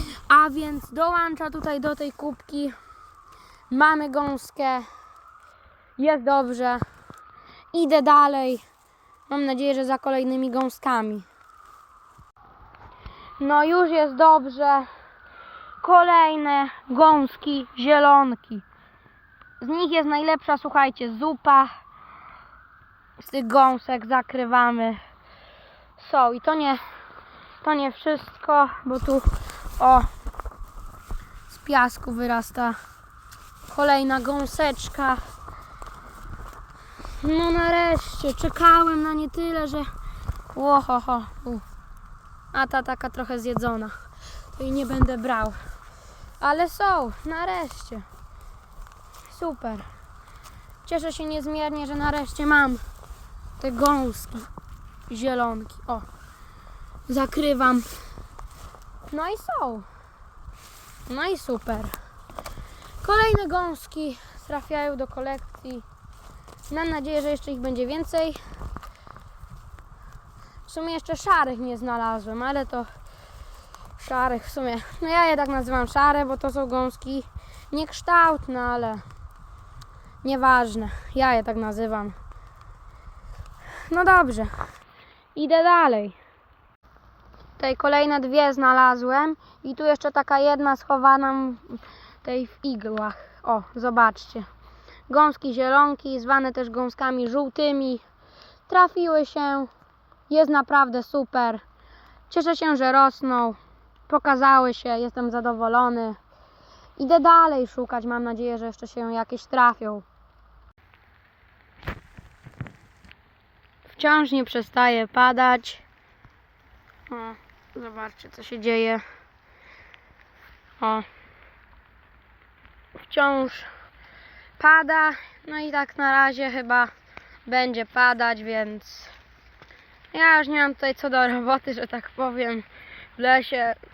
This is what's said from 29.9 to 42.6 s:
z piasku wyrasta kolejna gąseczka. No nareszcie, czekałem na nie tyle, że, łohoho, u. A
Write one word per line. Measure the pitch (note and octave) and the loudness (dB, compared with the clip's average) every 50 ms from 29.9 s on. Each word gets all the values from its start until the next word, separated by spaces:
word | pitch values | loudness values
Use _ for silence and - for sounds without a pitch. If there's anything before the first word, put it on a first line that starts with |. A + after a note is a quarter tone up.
| C4 B3 A#3+ - - - - - - - - - - - - - - - - - - - - - - - - - - - - - | 6 6 6 2 -4 -10 -12 -12 -12 -12 -14 -14 -14 -14 -16 -16 -16 -16 -16 -16 -18 -18 -12 -10 -10 -10 -10 -14 -20 -20 -20 -20
z | - | -20
piasku | - - - C#4+ C4+ B3 B3 - - - B3+ | -14 -6 0 2 2 2 2 0 -6 -10 -8
wyrasta | A#3 A#3 B3 A#3+ A#3 A#3 A3+ - - B3 A#3+ A#3 A3+ - - - - - - - - - - - - - - - - - - - - | -6 -4 -2 -2 -2 -4 -4 -6 -6 -4 -4 -4 -4 -6 -12 -20 -20 -20 -20 -20 -20 -20 -20 -20 -20 -20 -20 -20 -20 -20 -20 -10 -2
kolejna | - C#4+ D4 C#4 C4+ C4+ C4 C4 C4 | 0 2 4 4 4 2 0 -2 -2
gąseczka. | A#3+ B3+ C#4+ C#4+ C#4 C4 - - D#4 C#4+ C4 - - - - - C#4 C4+ C4 - - - - - - - - - - - - - - - - - - - - - - - - - - - - - - - - - - - - - - - - - - | -2 -2 -4 -4 -4 -6 -2 0 0 0 0 -4 -8 -10 -6 -2 -2 -2 -2 -2 -6 -12 -18 -18 -18 -18 -18 -20 -20 -20 -20 -18 -18 -18 -18 -20 -20 -20 -20 -20 -16 -16 -16 -16 -16 -18 -18 -20 -20 -20 -20 -20 -20 -20 -20 -18 -16 -14 -12 -6 -4
No | D4 D#4 E4 E4+ E4+ | -2 0 0 0 0
nareszcie, | E4+ E4+ E4+ E4+ E4+ E4+ E4+ E4+ E4 - - - - - - C#4+ C4 | 0 2 2 2 2 2 2 2 0 0 -2 -6 -10 -6 -6 -6 -4
czekałem | - - E4 - - E4+ E4+ E4 E4+ E4 E4 D#4+ D#4 D#4 | -4 -4 -6 0 4 6 8 8 8 6 4 2 0 -2
na | D#4 D#4 | -2 -2
nie | D4+ D#4 C#4 | -4 -6 -6
tyle, | - E4+ E4+ E4+ E4 D#4+ D#4 | -6 -6 -6 -4 -4 -4 -4
że, | C#4+ C4+ D4+ C#4+ - - - - - - - - - - - - - - | -4 -6 -6 -6 -8 -10 -12 -12 -14 -14 -10 -10 -10 -10 -10 -14 -12 -8
łohoho, | - C4+ C#4+ C#4+ C#4 C4+ - B3+ B3 A#3 - B3 A#3+ A3 - - - - | -2 2 2 2 2 2 0 -2 -2 -2 -2 -4 -4 -6 -10 -16 -14 -12
u. | B3+ A#3+ G#3+ - - - - - - - - - - - - - - - - - - - | -10 -10 -10 -12 -14 -18 -20 -20 -20 -20 -20 -20 -20 -20 -20 -20 -20 -20 -20 -18 -8 -4
A | C4+ | -4